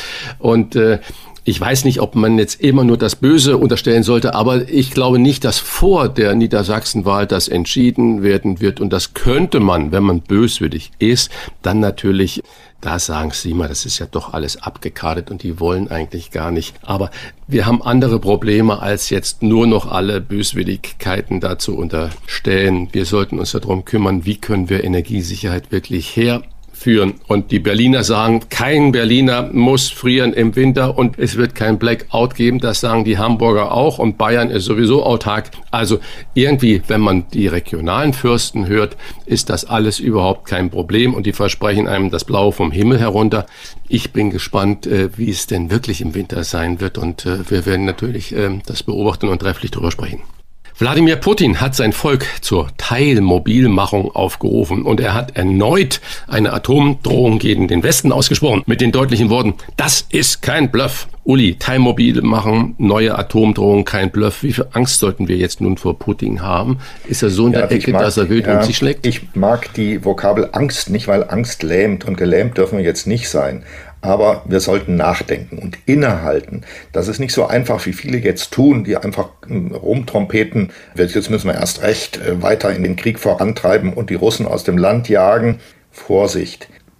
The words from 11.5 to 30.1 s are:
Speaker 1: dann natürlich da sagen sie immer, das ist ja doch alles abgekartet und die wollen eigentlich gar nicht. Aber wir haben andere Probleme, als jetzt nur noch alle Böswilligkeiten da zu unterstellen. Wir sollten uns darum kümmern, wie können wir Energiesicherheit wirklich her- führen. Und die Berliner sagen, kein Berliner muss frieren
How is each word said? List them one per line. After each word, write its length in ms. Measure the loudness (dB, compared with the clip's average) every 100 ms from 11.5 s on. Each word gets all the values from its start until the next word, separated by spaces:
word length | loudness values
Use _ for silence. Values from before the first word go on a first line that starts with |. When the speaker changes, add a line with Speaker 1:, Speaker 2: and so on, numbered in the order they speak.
| -6
Speaker 1:
dann 180 | -2 0
natürlich 600 | 0 0 0 0 0 -2 -14 -20 -20 -12
da 200 | -6 -4
sagen 320 | -4 -4 -4
sie 180 | -6 -6
immer, 160 | -4 -4
das 180 | -6 -6
ist 120 | -8
ja 80 | -6
doch 280 | -8 -6
alles 280 | -8 -8 -8
abgekartet 720 | -12 -10 -12 -6 -6 -6 -8
und 100 | -10
die 160 | -8 -4
wollen 320 | -2 -2 -4
eigentlich 400 | -6 -6 -10 -8
gar 220 | -6 -4
nicht. 240 | -4 -6 -12
Aber 280 | -8 -4 -4 -8 -18 -16 -4
wir 180 | -2 2
haben 160 | 0
andere 380 | 2 2 2 2
Probleme, 600 | 0 0 2 2 2 0
als 300 | -2 -4 -2
jetzt 320 | -4 -4 -2
nur 240 | 2 4 4
noch 240 | 2 0
alle 300 | -2 -2 -4
Böswilligkeiten 1200 | -4 -4 -4 -4 -4 -6 -8 -8 -4 -4 -4 -4
da 180 | -4 -4
zu 180 | -4 -4
unterstellen. 1120 | -4 -4 -4 -8 -10 -4 0 2 2 0 -2
Wir 120 | -4
sollten 360 | 0 -2 -2 -4
uns 100 | -4
darum 320 | -4 -2 -4
kümmern, 400 | -2 0 0 0
wie 120 | -2 -6
können 340 | -2 -2 0
wir 140 | -2
Energiesicherheit 880 | 0 -2 -2 -4 -6 -6 -4 -6 -4
wirklich 420 | -6 -4 -8 -4
her- 280 | 0 0 0 -6 -18 -18
führen. 440 | -4 2 4 2 -2 -2
Und 240 | -2 0
die 80 | -2
Berliner 460 | 0 2 4 4
sagen, 380 | 2 2 2 2 0
kein 420 | -4 0 4 4
Berliner 580 | 4 4 4 4 2 0
muss 380 | 2 4 4 0
frieren 420 | -2 0